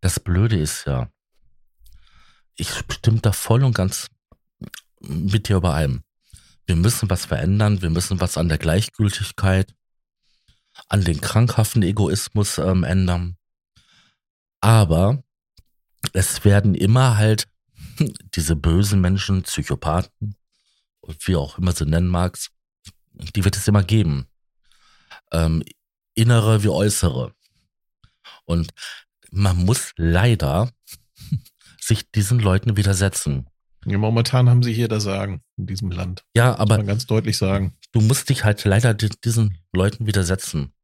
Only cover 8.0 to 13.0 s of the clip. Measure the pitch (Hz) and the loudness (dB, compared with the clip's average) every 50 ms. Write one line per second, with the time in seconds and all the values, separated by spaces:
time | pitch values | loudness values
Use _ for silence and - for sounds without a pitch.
8 | 87 - 98 87 92 87 - - 82 87 80 76 - 78 80 95 110 - _ - | -2 -2 -2 -2 -2 -2 -2 -2 -2 0 0 0 0 0 0 0 0 -2 _ -2
9 | 107 101 98 - 101 - - - - 98 95 95 95 - - _ _ _ _ _ | -2 -2 0 -2 -8 -8 -8 -2 0 2 2 2 0 -2 -6 _ _ _ _ _
10 | _ _ _ _ _ _ _ _ _ _ _ _ _ _ _ - - _ - 101 | _ _ _ _ _ _ _ _ _ _ _ _ _ _ _ -20 -10 _ 0 0
11 | 95 85 80 69 - - - 110 123 120 - - 110 - - 120 98 85 101 104 | 2 2 0 -2 -4 -2 2 2 2 2 2 0 0 2 2 0 2 2 2 0
12 | 104 78 80 104 - - _ 107 101 - - - 76 92 92 92 87 - 90 95 | 0 0 0 -2 -4 -4 _ -2 -2 -2 -2 -2 0 0 2 2 2 2 0 0